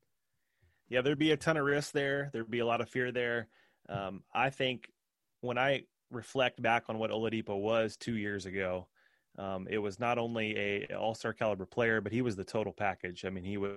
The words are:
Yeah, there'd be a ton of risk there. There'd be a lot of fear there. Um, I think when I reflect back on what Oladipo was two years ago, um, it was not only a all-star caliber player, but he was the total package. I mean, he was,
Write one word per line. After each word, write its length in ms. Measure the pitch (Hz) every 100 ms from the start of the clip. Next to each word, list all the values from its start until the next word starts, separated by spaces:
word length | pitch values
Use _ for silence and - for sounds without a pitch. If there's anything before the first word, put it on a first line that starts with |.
| _ _ _ _ _ _ _ _ -
Yeah, 120 | 120
there'd 180 | 127 143
be 140 | 156
a 40 | 151
ton 200 | - 160
of 80 |
risk 260 | 143 143 147
there. 400 | 147 139 139 143
There'd 160 | 123 110
be 100 | 117
a 60 | 117
lot 140 | 117
of 80 | 117
fear 220 | 131 123
there. 380 | 123 120 120 110 _ _ _ -
Um, 340 | 98 95 95 -
I 180 | - 135
think 380 | - 131 120 - _ _ _ _ _
when 180 | 120 120
I 240 | 135 135 - _ -
reflect 520 | 120 - 135 123 -
back 220 | 117 117 -
on 100 | 110
what 120 | 110
Oladipo 480 | 107 113 113 107 98
was 360 | 104 113 110 -
two 180 | -
years 320 | 113 104 101 92
ago, 400 | 95 95 90 92 _ _ _ _ -
um, 300 | 98 95 92
it 100 | 107
was 200 | 104 95
not 180 | 117 120
only 400 | 117 117 107 104
a 380 | 101 101 -
all-star 380 | 98 107 113 113
caliber 340 | 110 110 98 92
player, 340 | - 117 110
but 120 | 98
he 100 | 113
was 140 | 123 98
the 80 |
total 280 | 95 110 101
package. 520 | - 101 92 90 90
I 60 | 95
mean, 120 | 95
he 140 | 92 101
was, 160 | 98